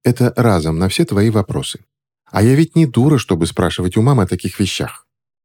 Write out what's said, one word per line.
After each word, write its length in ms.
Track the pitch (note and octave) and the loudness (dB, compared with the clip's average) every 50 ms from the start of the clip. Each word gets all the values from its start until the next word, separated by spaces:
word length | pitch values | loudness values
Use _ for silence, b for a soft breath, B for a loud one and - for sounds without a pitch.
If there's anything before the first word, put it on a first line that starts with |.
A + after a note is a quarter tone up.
| - | -2
это 300 | B2 B2 - B2 A#2 - | -2 0 0 0 0 0
разом 440 | - A#2+ A#2 G2 E2+ D2+ D#2+ D#2+ E2 | 0 0 2 2 0 0 -2 -2 -2
на 100 | F#2 F#2 | -2 -2
все 160 | - - E3+ | 0 -2 -2
твои 240 | - - G2 G#2 A2+ | -2 0 0 0 2
вопросы. 560 | G#2+ A2 G#2 - G2+ - - - - - _ _ _ _ _ _ _ _ _ | 2 0 -2 -2 -4 -8 -8 -8 -12 -14 _ _ _ _ _ _ _ _ _
А 180 | _ - G2 G#2 | _ -2 2 2
я 120 | A#2+ C3+ | 4 4
ведь 200 | D3 E3 D#3+ - | 4 2 2 2
не 120 | E3 E3 | 2 2
дура, 320 | C3 - A#2 B2 D3+ D3+ B2 | 2 2 2 2 2 2 2
чтобы 280 | - - F#2+ D#2+ E2+ | 0 -2 -2 -2 -2
спрашивать 520 | E2 - - F2+ E2 - - F2+ F#2 - A2 | -4 -2 -2 -2 -2 -2 -2 -4 -2 0 0
у 40 | A2 | 2
мамы 200 | C3+ C#3+ B2 F#2+ | 2 2 2 0
о 40 | |
таких 320 | F2+ F#2+ - - F#2 - - | 0 -2 -4 -6 -6 -4 -4
вещах. 480 | G2+ F2 - - D2 - - - _ _ _ _ _ _ _ _ _ | -4 -4 -4 -6 -8 -8 -10 -14 _ _ _ _ _ _ _ _ _